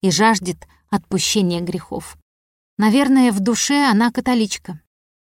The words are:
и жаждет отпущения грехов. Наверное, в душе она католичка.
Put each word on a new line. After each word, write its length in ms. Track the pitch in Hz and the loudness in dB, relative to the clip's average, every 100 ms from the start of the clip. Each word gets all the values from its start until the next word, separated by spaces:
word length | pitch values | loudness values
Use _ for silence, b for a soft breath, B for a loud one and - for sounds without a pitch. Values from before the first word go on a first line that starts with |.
и 100 | 190 | -2
жаждет 560 | - 220 208 180 160 - _ _ | 2 2 2 -2 -10 -14 _ _
отпущения 720 | 202 - 190 - 220 180 170 | -6 -4 -4 -2 0 0 -2
грехов. 580 | 175 185 - 170 - - _ _ _ _ _ - | -6 -8 -8 -12 -12 -20 _ _ _ _ _ -2
Наверное, 520 | 214 240 285 269 247 | 2 2 4 4 4
в 80 | 202 | 2
душе 440 | 196 226 - 285 | -2 -2 0 0
она 260 | 277 196 240 | 2 2 0
католичка. 680 | 254 254 247 214 - - 156 _ _ _ _ | -2 -2 0 -2 -6 -12 -16 _ _ _ _